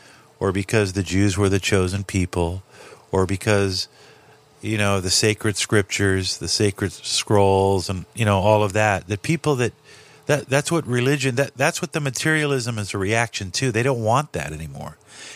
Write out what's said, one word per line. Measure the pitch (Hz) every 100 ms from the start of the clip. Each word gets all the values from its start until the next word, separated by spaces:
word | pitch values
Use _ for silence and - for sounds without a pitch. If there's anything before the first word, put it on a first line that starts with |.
| - - - -
or | 95
because | 92 98 113 101
the | 92
Jews | 90 92 101 90
were | 98
the | 95
chosen | - 98 90 98
people | 98 98 90 - 85 92 - - - - -
or | 95 92
because, | 95 - 104 98 92 - - - - - - _ _
you | 107 107
know, | 101 98
the | 92
sacred | - 110 107 110 101
scriptures, | - 107 95 - 101 95 92 -
the | 85
sacred | - 107 - 95
scrolls, | - - - - 104 98 95 98 98 87
and, | 90 -
you | - 107
know, | 98
all | 101 107
of | 104
that. | 98 107 95 87
The | 104
people | - 165 151 135
that, | 120 - - - - - -
that, | 120 -
that's | 135 -
what | 165 123
religion, | 123 127 147 131 120
that, | 139 -
that's | 143 -
what | 170
the | 165
materialism | 143 123 160 156 147 139 117 113
is | 101
a | 104
reaction | 95 113 117 - 95
to. | - 135
They | 110
don't | 127 123
want | 110 123 151
that | 87 73
anymore. | 76 78 69 76 - _ - -